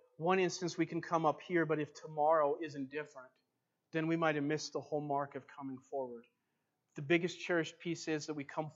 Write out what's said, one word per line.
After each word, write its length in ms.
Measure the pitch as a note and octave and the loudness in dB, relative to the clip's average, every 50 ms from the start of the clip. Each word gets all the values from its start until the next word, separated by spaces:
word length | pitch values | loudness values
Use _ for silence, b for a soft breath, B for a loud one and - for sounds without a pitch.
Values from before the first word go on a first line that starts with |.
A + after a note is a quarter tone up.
| _ _ _ - | _ _ _ -2
one 220 | D#3 F3 F#3 F#3+ | 2 4 4 4
instance, 380 | F#3 F3 F3 - F#3 E3+ E3 - | 4 2 0 -2 -4 -4 -2 0
we 80 | D#3+ | -2
can 160 | D#3+ F3 E3+ | 0 0 -4
come 240 | - - F3+ E3 E3 | -2 0 0 4 4
up 160 | D3+ D3 D#3 | 4 2 2
here, 240 | - - F3+ E3+ D#3+ | -2 0 2 2 2
but 140 | D#3 D#3+ D3+ | 4 2 0
if 140 | D3 C#3+ - | -2 -4 -8
tomorrow 640 | - - D#3 D#3 D#3 D3 D3+ E3 D#3+ D3+ C#3+ D3+ D#3 E3 | -12 -16 -8 -2 2 4 6 6 6 6 4 2 0 -4
isn't 260 | D3+ C#3 C#3+ C3+ C3 | -6 -6 -6 -6 -6
different, 380 | C3+ D3+ D3+ C#3+ - C3 B2+ B2+ _ _ _ _ _ _ _ _ _ _ _ _ | -6 -6 -8 -8 -12 -18 -20 -20 _ _ _ _ _ _ _ _ _ _ _ _
then 160 | - D#3+ D#3+ D#3+ | -2 0 0 2
we 80 | E3 | 2
might 200 | E3 E3 D#3+ D#3 | 4 4 4 4
have 80 | D3+ C#3 | 2 2
missed 300 | C#3+ D#3 D3+ - - - | 0 0 -2 -2 -4 -6
the 80 | D3+ | -8
whole 200 | - - D#3+ D3+ | -6 -4 -4 -4
mark 340 | D3 D3 C#3+ C#3 C#3+ C#3 - | -2 -2 -2 -2 -2 -2 -6
of 100 | C#3 B2+ - | -10 -14 -14
coming 300 | - - C#3 C3+ C3+ B2 | -14 -12 -10 -10 -10 -10
forward. 460 | C3 _ C#3+ C#3 C3 B2 A#2+ A#2 A#2 _ _ _ _ _ _ _ _ _ _ _ _ _ _ | -12 _ -6 -6 -6 -6 -8 -12 -16 _ _ _ _ _ _ _ _ _ _ _ _ _ _
The 60 | - | -10
biggest 380 | D3+ C3+ F3 E3+ E3+ F3 - - | 0 2 2 2 2 0 -4 -6
cherished 380 | - - F3+ E3+ D#3+ D#3 - - | -4 0 0 0 0 0 -4 -8
piece 280 | - F3 E3 D#3+ - - | -6 -6 -6 -4 -4 -4
is 180 | D#3 D3+ D3+ | -4 -2 -4
that 80 | - D3+ | -6 -6
we 100 | D3 C3+ | -8 -8
come 280 | - - - D#3 D#3 - | -6 -6 -6 -6 -6 -10